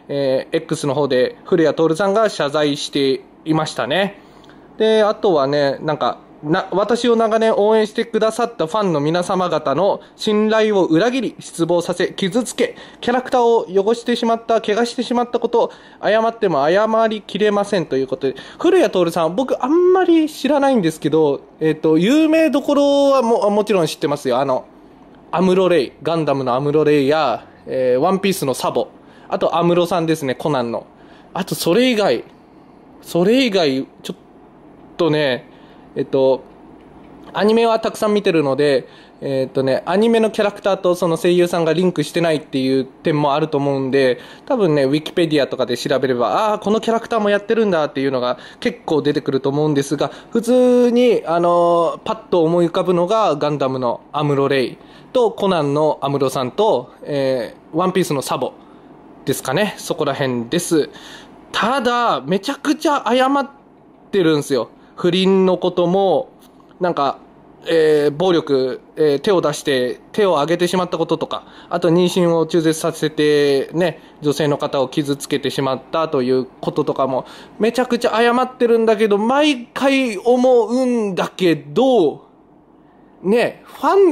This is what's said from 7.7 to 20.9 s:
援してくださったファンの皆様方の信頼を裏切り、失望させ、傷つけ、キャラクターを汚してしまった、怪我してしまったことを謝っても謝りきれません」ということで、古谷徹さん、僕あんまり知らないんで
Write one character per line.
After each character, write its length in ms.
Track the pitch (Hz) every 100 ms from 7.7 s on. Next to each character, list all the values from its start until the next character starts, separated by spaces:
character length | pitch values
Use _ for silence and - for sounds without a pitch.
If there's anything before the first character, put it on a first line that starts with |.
| 220
援 100 | 214
し 60 |
て 120 | -
く 140 | 233 220
だ 100 | 220
さ 140 | 220
っ 120 | 233 -
た 100 | 160
フ 80 |
ァ 80 | 220
ン 100 | 196
の 80 | 151
皆 220 | 147 175
様 260 | 175 185 180
方 280 | 156 147 139
の 240 | 196 - - -
信 340 | - 208 214
頼 260 | 220 220 196
を 80 |
裏 260 | 165 160 233
切 120 | 262
り、 140 | 202 -
失 260 | - -
望 160 | 160 175
さ 140 | 170
せ、 140 | 180 180
傷 340 | - 196 220
つ 120 | 226
け、 220 | - - - - -
キ 80 | -
ャ 60 |
ラ 80 | 247
ク 80 | 247
タ 80 | 254
ー 40 |
を 240 | 233 233 -
汚 240 | 190 196
し 100 | 233
て 120 | - 233
し 100 | 226
ま 80 |
っ 100 | 226
た、 160 | 226 226
怪 140 | 220
我 100 | 208
し 120 | 233 -
て 60 |
し 120 | 226
ま 80 | 240
っ 80 | 233
た 80 | 233
こ 100 | 226
と 120 | 233
を 80 | 175 - - -
謝 160 | 175 214
っ 160 | 220 226
て 120 | 196
も 180 | 147 147
謝 180 | 190 220 220 226
り 140 | 214
き 160 | - 185
れ 140 | 208
ま 120 | 208
せ 140 | 202 196
ん」 80 | 156
と 100 | 135
い 60 |
う 40 | 131
こ 100 | -
と 100 | 135
で、 80 | - - -
古 200 | 339 359
谷 120 | 226
徹 200 | 185 170
さ 140 | 175 160
ん、 80 | 185
僕 280 | 254 -
あ 40 | 254
ん 240 | 339 359
ま 100 | 370
り 240 | 359 330 302
知 200 | - 262
ら 100 | 294
な 80 | 277
い 60 | 254
ん 60 |
で 80 | 160